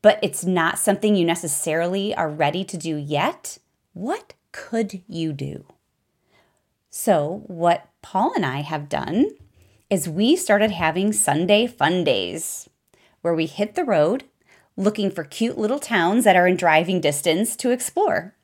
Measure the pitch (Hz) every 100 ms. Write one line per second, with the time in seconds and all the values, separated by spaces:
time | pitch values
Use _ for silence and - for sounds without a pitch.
0 | 208 214 202 - 175 180 165 - - 202
1 | 214 202 170 170 160 - - 156 175 196
2 | 202 - 160 151 147 165 190 175 165 151
3 | 147 147 214 349 - - _ _ _ 175
4 | 220 415 - - _ - - 226 208 190
5 | - 165 160 143 139 139 139 - _ _
6 | _ _ _ _ _ _ _ _ _ -
7 | - 170 147 196 - 170 170 170 - _
8 | - 190 247 269 151 135 147 156 147 143
9 | - 180 403 - - _ _ _ _ 190
10 | 165 156 226 359 - 208 214 175 160 165
11 | 202 214 - 147 180 208 247 - 147 180
12 | 156 107 87 143 - - - _ _ _
13 | _ _ 170 165 160 - 208 - 294 175
14 | 151 262 - _ _ _ _ - 196 208
15 | 196 190 151 - 226 - 214 277 - 220
16 | 170 220 220 185 180 185 175 156 170 185
17 | 147 143 175 165 220 - 247 247 - -
18 | 403 - 180 _